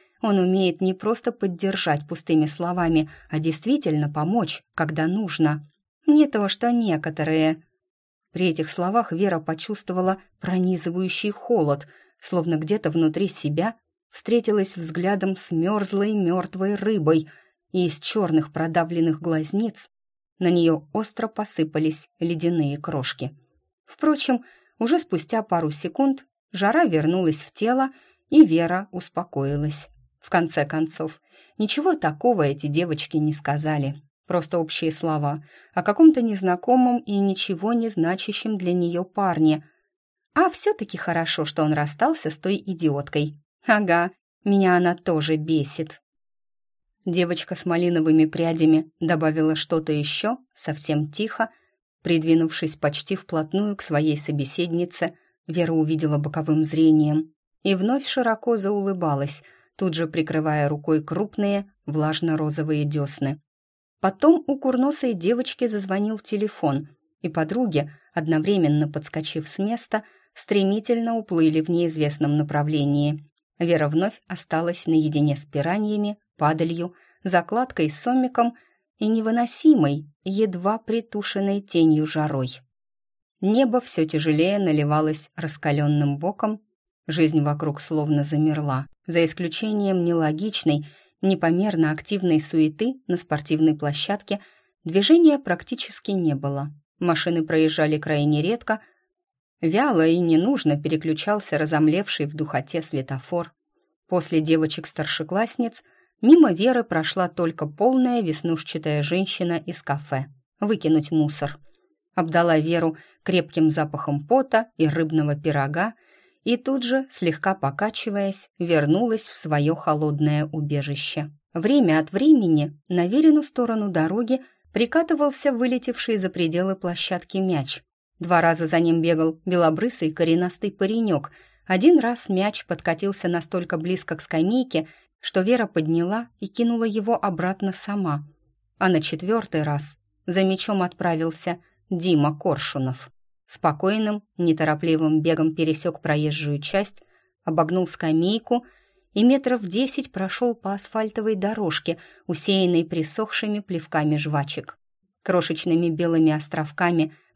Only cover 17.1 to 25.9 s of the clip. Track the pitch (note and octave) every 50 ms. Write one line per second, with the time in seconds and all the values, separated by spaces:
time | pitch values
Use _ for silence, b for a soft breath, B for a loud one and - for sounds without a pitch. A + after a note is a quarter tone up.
17.1 | E3 D#3+ D#3 B B B B B B B _ _ - F#3 F3+ E3 D#3 - - -
18.1 | - A3 G3 E3 D#3 D#3 D#3 D3 - D3+ D#3+ E3 D#3+ E3+ E3 E3 E3+ E3+ E3 E3
19.1 | D#3 D#3 E3 E3+ E3 D#3 D#3 D3+ - G3+ A3+ A3 - - - - _ _ _ _
20.1 | _ _ _ _ _ - F3+ F3 F3 F3 E3 E3 D#3+ D3+ - - - G#3 G#3+ -
21.1 | - - A3 A3 - - G#3 - - - D#3+ D#3 - D#3 D#3 D#3 D#3 - - -
22.1 | _ - E3+ E3+ E3+ D#3 E3+ E3+ F3 E3 D3+ C#3+ C#3+ D3 - - D#3+ C#3 C3 -
23.1 | - - B2+ C3 - _ _ _ _ _ _ _ _ _ _ - - - - D#4
24.1 | D4+ C#4 - - B3+ A#3+ B B B B B B B B A3 A#3 D#4+ E4+ E4 -
25.1 | G3 D#3+ - - - A3 G#3+ - F3+ E3+ E3 D3+ D3+ - - E3+